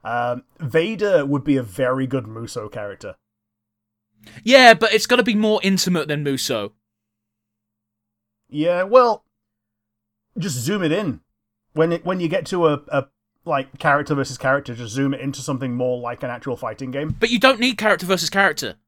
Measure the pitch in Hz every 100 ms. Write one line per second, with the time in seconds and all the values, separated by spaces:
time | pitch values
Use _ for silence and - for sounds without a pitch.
0 | 113 120 120 123 _ _ 147 160 185 214
1 | 202 175 139 143 143 135 113 92 127 131
2 | 127 135 110 113 113 120 107 113 104 95
3 | 98 - _ _ _ _ _ _ _ _
4 | _ _ - - 214 269 247 226 220 214
5 | - 247 220 214 214 214 196 190 180 175
6 | 151 151 143 135 - 117 101 _ _ _
7 | _ _ _ _ _ _ _ _ _ _
8 | _ _ _ _ _ 147 160 175 190 247
9 | 240 208 _ _ _ _ _ _ _ _
10 | _ _ _ - 180 127 120 202 165 175
11 | 185 113 _ _ _ _ _ 151 165 170
12 | 180 185 165 170 160 180 165 143 - 147
13 | - _ _ _ - 143 135 - 156 143
14 | 147 143 127 127 135 139 135 117 117 123
15 | 139 139 135 135 131 131 131 120 123 123
16 | 120 120 127 120 139 120 117 110 131 139
17 | 156 - 233 233 262 233 247 220 214 170
18 | 180 185 170 196 190 147 117 -